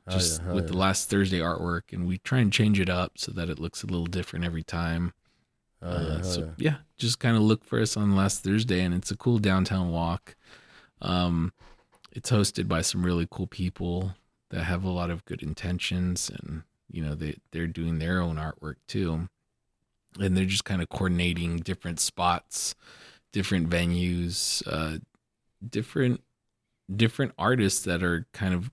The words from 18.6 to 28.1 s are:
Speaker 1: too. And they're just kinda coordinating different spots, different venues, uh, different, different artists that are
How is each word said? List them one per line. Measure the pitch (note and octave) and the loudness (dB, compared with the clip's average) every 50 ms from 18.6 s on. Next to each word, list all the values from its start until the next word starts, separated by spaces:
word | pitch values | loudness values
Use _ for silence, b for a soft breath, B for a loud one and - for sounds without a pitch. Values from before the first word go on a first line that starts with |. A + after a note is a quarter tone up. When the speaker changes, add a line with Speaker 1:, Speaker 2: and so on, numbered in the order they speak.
| D2+ D#2 C#2+ - _ - | -12 -12 -12 -12 _ -6
Speaker 1:
too. | - G2+ F#2+ E2+ D#2+ D#2+ F2 F#2 - _ _ _ _ _ _ _ _ _ _ _ _ _ _ _ - F#2 | -4 -2 -2 0 -2 -2 -4 -6 -10 _ _ _ _ _ _ _ _ _ _ _ _ _ _ _ -6 -2
And | G2 F#2+ F#2 | 0 2 4
they're | F#2+ F#2+ | 2 2
just | F#2+ G2 G2+ - | 2 0 0 -2
kinda | - G2 F2+ E2 - | -2 -2 -2 -2 -2
coordinating | - - F#2+ F#2 F2 F2 F2 F2 E2+ E2+ E2+ E2+ E2+ E2 | -2 -2 0 2 2 2 2 2 2 0 -2 -2 -2 -2
different | E2+ - F2+ - - E2+ E2+ - | -4 -4 -6 -6 -6 -6 -4 -2
spots, | - - - F2+ F2 F2 F2 E2+ - _ - - - - - B B B B B B B B B B _ | -2 -2 0 2 2 2 2 2 -2 _ -6 -6 -4 -6 -6 B B B B B B B B B B _
different | - G#2 F#2+ - G2+ F2+ D#2+ E2 | -2 -2 0 2 2 2 2 2
venues, | F2 E2+ F2 F2 F2 F2 F2+ F2 F2 F2 F2 E2+ E2+ - - - - - - | 2 2 2 2 2 2 2 2 0 0 0 -2 -2 -2 -2 -2 -2 -2 -4
uh, | - - D#2 D#2+ D#2 D#2+ - - - _ _ _ _ _ _ _ _ _ _ G2+ | -4 -2 -2 -2 -2 -4 -6 -10 -14 _ _ _ _ _ _ _ _ _ _ -12
different, | A#2+ - G#2+ A2 - - D3+ C3 B2 B2 - - _ _ _ _ _ _ _ _ _ _ _ _ - F#2+ | -6 -4 -4 -4 -2 0 2 2 2 2 0 -4 _ _ _ _ _ _ _ _ _ _ _ _ -6 0
different | G#2+ A#2 A2+ - - C3+ - - - | 2 2 4 4 0 -2 -4 -2 0
artists | F2+ A2+ B2+ B2+ G#2 F#2+ - - - | 2 2 4 4 4 4 2 0 0
that | F#2+ F2 E2+ F#2 | 0 0 2 2
are | F2 | 2